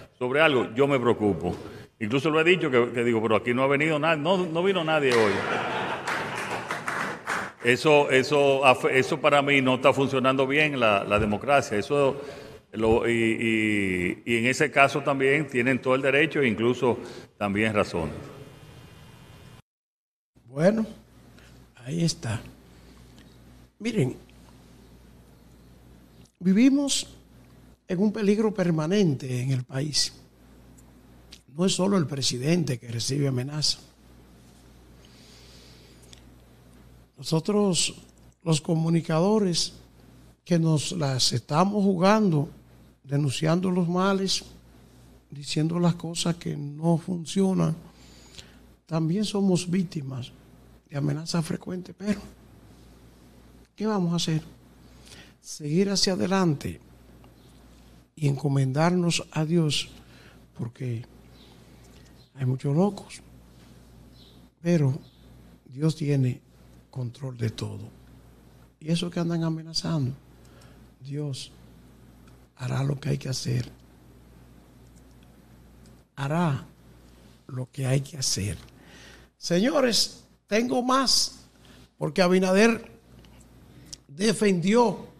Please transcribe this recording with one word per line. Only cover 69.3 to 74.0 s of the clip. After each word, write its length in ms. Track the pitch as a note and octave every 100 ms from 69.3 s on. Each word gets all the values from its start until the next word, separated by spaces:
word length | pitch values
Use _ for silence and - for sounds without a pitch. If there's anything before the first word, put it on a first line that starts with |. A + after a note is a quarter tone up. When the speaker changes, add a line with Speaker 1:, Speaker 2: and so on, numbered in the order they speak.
| E3+
Speaker 2:
amenazando, 680 | E3 D#3+ D#3+ E3 E3 E3 B2+ C3+ - - - - - - - -
Dios 540 | C3 C#3+ D3 C3+ - - - - - - - - - - - -
hará 260 | B2+ C3
lo 160 | C#3 C#3
que 120 | C#3+
hay 80 | C#3
que 100 | C#3
hacer. 420 | B2+ - B2 A#2+ - - -